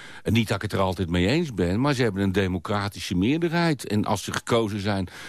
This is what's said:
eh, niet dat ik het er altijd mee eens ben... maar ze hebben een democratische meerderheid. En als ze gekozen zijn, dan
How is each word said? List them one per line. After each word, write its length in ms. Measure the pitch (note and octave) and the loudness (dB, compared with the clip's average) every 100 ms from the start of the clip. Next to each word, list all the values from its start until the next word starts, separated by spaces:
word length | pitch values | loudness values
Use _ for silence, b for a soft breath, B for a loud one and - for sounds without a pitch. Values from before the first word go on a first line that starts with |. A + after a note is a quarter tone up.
| B B | B B
eh, 100 | - | 0
niet 140 | A2 A2+ | 2 2
dat 80 | G#2 | -2
ik 60 | |
het 100 | G#2 | -2
er 60 | F#2+ | 0
altijd 320 | F#2+ F#2 F2+ | 0 0 0
mee 160 | F2 F#2 | 2 2
eens 280 | D3+ E3+ | 2 0
ben... 260 | G2+ E2+ G2 | 0 0 2
maar 140 | C#3 | 2
ze 80 | C3 | 2
hebben 200 | A#2+ F#2+ | 0 2
een 100 | G2 | 0
democratische 800 | F#2+ F#2+ F2+ - G#2 G2+ G2 - | 2 0 0 -2 -2 -4 -6 -4
meerderheid. 720 | F2+ G2+ D3+ E3+ E3 E3+ D3 - | 0 2 2 0 2 2 0 0
En 180 | G#2+ | 0
als 200 | - A2+ | 0 -2
ze 80 | - | -2
gekozen 480 | - - A#2 A2+ G#2 | -6 0 2 2 -2
zijn, 240 | G2 G2 | -2 -2
dan 100 | F2+ B | -4 B